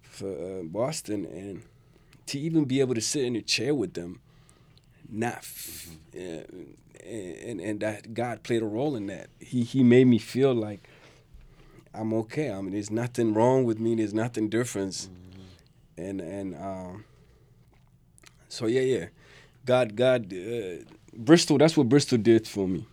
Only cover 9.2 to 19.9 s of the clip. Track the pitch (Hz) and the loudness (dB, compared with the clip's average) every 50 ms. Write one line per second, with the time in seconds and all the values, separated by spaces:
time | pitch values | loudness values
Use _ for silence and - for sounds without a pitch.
9.2 | - - _ _ - - 127 127 120 117 - 139 127 123 120 123 131 127 120 107 | -14 -18 _ _ -16 -6 -2 -2 -2 0 4 6 8 10 10 10 10 8 6 4
10.2 | - - - 120 135 139 127 117 107 104 104 95 _ - - - - - - - | 2 -2 0 2 2 2 2 0 -2 -4 -8 -12 _ -20 -20 -20 -20 -20 -20 -20
11.2 | _ _ - - - - - _ - - - - - - - 101 110 110 110 113 | _ _ -20 -20 -20 -20 -20 _ -20 -20 -20 -20 -20 -18 -10 -6 -4 -2 -2 -2
12.2 | 110 110 - 151 156 135 101 95 98 95 95 104 104 104 104 113 120 123 120 - | -2 -2 -4 -4 -4 -4 -4 -6 -6 -4 -4 -4 -4 -4 -4 -4 -4 -4 -2 0
13.2 | 117 113 107 110 113 123 127 131 131 117 113 107 113 113 117 113 110 104 101 110 | 0 2 4 6 6 6 6 6 4 2 0 0 0 0 2 2 0 0 0 -2
14.2 | 113 123 117 113 107 107 98 113 123 120 - 101 98 98 90 - - 95 92 90 | -2 -2 -2 -2 -4 0 0 -2 -2 -2 -4 -4 -4 -4 -6 -8 -12 -12 -16 -20
15.2 | - - 92 95 95 92 90 - _ _ _ _ _ _ _ - 85 95 98 95 | -20 -20 -20 -20 -20 -20 -20 -20 _ _ _ _ _ _ _ -12 -10 -8 -8 -8
16.2 | 87 78 98 101 98 95 87 73 92 98 95 92 92 90 90 104 110 _ _ _ | -8 -8 -8 -8 -8 -10 -10 -10 -10 -10 -10 -10 -12 -14 -14 -16 -18 _ _ _
17.2 | - _ _ _ _ _ _ _ _ _ _ _ _ _ _ _ _ _ _ _ | -20 _ _ _ _ _ _ _ _ _ _ _ _ _ _ _ _ _ _ _
18.2 | - - _ _ _ _ - - 127 113 120 131 131 131 127 98 82 92 _ _ | -20 -20 _ _ _ _ -10 -4 -2 0 2 2 2 2 0 0 -2 -6 _ _
19.2 | _ - - - - _ _ _ _ 123 123 127 127 110 | _ -20 -20 -20 -20 _ _ _ _ 2 2 2 2 0